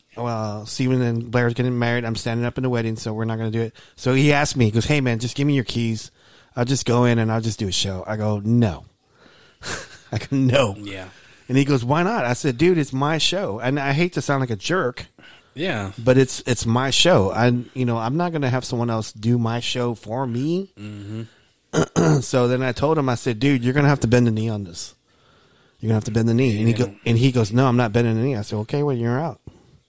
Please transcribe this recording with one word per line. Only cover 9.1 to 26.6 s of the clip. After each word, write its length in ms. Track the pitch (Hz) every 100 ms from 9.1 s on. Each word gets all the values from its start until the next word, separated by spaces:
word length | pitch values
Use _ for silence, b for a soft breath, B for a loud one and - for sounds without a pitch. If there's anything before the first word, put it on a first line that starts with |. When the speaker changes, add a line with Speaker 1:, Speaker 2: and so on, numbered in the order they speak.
| _ _
Speaker 1:
<laughs> 840 | _ _ _ - - - - -
I 80 | 113
go, 80 | -
"No." 440 | 139 127 139 110 98
Speaker 2:
Yeah. 300 | 101 95 90 B B B -
Speaker 1:
And 80 | 131
he 80 | 139
goes, 180 | 135
"Why 200 | 120 151
not?" 220 | 185 233 120
I 80 |
said, 240 | 127 147 120
"Dude, 180 | 175 170
it's 160 | 135
my 240 | 131 147 160
show." 420 | - 180 165 107
And 200 | 123 143
I 120 | 139
hate 200 | 139 180
to 80 | 151
sound 200 | 139 139
like 100 | 123
a 40 | 107
jerk. 520 | - 185 127 - - _ B B B 131
Speaker 2:
Yeah. 360 | 185 117 95 -
Speaker 1:
But 180 | 117 127
it's, 240 | 131 - -
it's 180 | 117 113
my 240 | 120 135
show. 420 | - 170 147 92
I, 160 | 95 123 120 117 131
you 100 | 120
know, 120 | 117
I'm 200 | 113 151
not 140 | 175
gonna 180 | 160 131
have 160 | 127 -
someone 240 | 120 117
else 200 | 113 107
do 260 | 107 113 120
my 200 | 113 120
show 320 | - 123 120 110
for 300 | 107 123 131
me. 440 | 117 151 175 196 101
Speaker 2:
Mm-hmm. 440 | 104 104 101 110 113
Speaker 1:
<clears throat> 960 | _ _ _ _ 160 151 170 165 147
So 260 | - 131 123
then 140 | 127
I 100 | 131
told 260 | - 143 160
him, 100 | 131
I 60 | 120
said, 240 | 127 110
"Dude, 240 | 139 135
you're 100 | 123
gonna 140 | 143 143
have 100 | 139
to 60 | 117
bend 200 | 123 117
the 40 |
knee 160 | 110 113
on 140 | 107
this. 300 | 92 85 - - b b b b b b b b
You're 80 | 110
gonna 60 | 107
have 80 | 107
to 60 |
bend 180 | 113 117
the 40 | 117
knee." 240 | 131
And 80 | 104